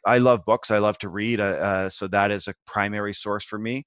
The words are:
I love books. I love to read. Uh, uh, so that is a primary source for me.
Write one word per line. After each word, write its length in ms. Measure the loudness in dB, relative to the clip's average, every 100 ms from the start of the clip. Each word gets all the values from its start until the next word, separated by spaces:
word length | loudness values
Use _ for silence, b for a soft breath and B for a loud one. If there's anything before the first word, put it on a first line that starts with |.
| 2
I 120 | 6
love 260 | 6 4 4
books. 240 | 0 2
I 100 | 2
love 180 | 2 0
to 100 | -6
read. 320 | -6 -2 0
Uh, 40 |
uh, 460 | 0 0 0 0 -2
so 200 | -6 -2
that 200 | 2 2
is 200 | 0 -6
a 40 | -14 -8
primary 480 | -4 -4 -4 -6
source 320 | -6 -6 -6 -6
for 120 | -8
me. 280 | -6 -6